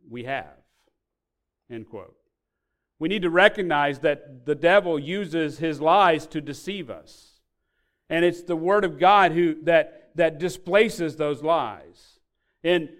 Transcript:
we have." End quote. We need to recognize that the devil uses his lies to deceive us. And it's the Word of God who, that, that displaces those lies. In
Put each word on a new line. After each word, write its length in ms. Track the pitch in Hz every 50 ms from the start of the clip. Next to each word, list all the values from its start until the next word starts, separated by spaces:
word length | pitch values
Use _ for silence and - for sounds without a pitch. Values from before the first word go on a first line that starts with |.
| _
we 180 | 107 113 123 127
have." 280 | 131 139 127 82 71 67 _ _ _ _ _ _ _ _ _ _ _ _ _ _ _ _ _ _ _ _ _ _
End 220 | - 120 113 107 -
quote. 260 | 117 101 90 - _ _ _ _ _ _ _ _ _ _ _ _ _ _ _ _ _ -
We 100 | 156 170
need 140 | 202 214 175
to 60 | 170
recognize 680 | 165 180 196 214 - 214 185 170 151 143 143 143 139 131
that 460 | 151 156 143 - - 139 135 123 123
the 100 | 147 147
devil 420 | 147 160 170 190 208 190 175 160
uses 600 | 143 139 156 185 208 202 156 160 165 160 147 120
his 240 | 120 165 160 151 156
lies 440 | 151 160 180 208 196 175 160 147 151
to 120 | - - 151
deceive 500 | 143 143 135 - - 185 202 196 156 117
us. 520 | 95 78 - - - _ _ _ _ _ _ _ _ _ _ _ _ _ _ _ _ _ _ -
And 140 | 160 170 175
it's 200 | 175 170 175 -
the 120 | - 170
Word 300 | 160 165 185 202 214 202
of 120 | 175 156
God 360 | 139 170 185 208 202 190 170 160
who, 280 | 175 175 165 151 156 147
that, 480 | 165 165 160 147 - - - _ _ -
that 240 | 160 170 160 160 147
displaces 800 | 180 175 - - - 175 190 208 226 220 - - 170 156 143
those 260 | 151 151 147 147 123 147
lies. 760 | 156 170 156 127 110 98 78 67 85 _ _ _ _ _ _ _ _ _ _ _ _ _ _
In 280 | - 165 180 170 156 135 -